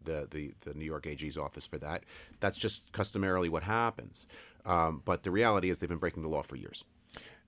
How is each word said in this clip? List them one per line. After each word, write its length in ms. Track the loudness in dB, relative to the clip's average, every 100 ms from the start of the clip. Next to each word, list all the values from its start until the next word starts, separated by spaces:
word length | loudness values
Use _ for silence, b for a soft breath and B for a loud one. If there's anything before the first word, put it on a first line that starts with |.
the, 240 | -4 -4 -4
the, 240 | -6 -6 -8
the 120 | -10
New 120 | -8 -6
York 200 | -6 -6
A 100 | -6
G's 220 | -6 -4
office 280 | -6 -6 -10
for 120 | -8
that. 260 | -4 -6 -8 B B B
That's 180 | -2 0
just 340 | -2 -2 -6
customarily 580 | -2 0 2 4 4 4
what 140 | 2
happens. 640 | 2 2 2 0 -12 -14 -18 B B B 2
Um, 360 | 4 4 2 0
but 180 | 0
the 80 | 2
reality 380 | 4 6 6 4
is 100 | 0
they've 100 | 0
been 80 | 0
breaking 260 | -2 -2
the 60 | -2
law 120 | -2
for 140 | -2 -10
years. 260 | -10 -12 -16 _ B B B B